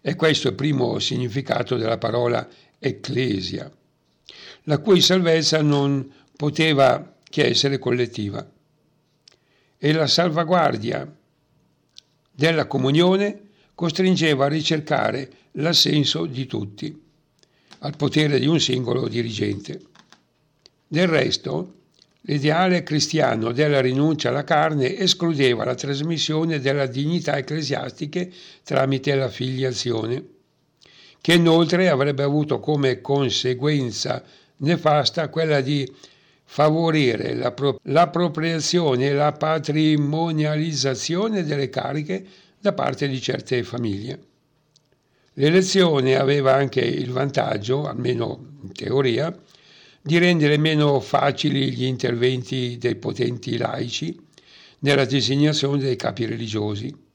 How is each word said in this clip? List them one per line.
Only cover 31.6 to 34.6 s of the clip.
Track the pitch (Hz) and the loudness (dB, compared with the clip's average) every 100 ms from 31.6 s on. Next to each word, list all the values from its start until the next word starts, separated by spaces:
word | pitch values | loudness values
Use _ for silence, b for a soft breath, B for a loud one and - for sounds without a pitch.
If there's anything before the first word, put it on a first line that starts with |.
| 160 175 185 | 4 4 2
avrebbe | 135 143 135 | 2 0 0
avuto | 143 147 147 120 | 0 0 0 -2
come | - 151 135 120 | -2 0 0 -2
conseguenza | - 139 131 - 127 120 147 147 123 101 120 117 b b b | -2 0 0 0 -2 -2 0 0 -2 -6 -6 -6 b b b
nefasta | _ | _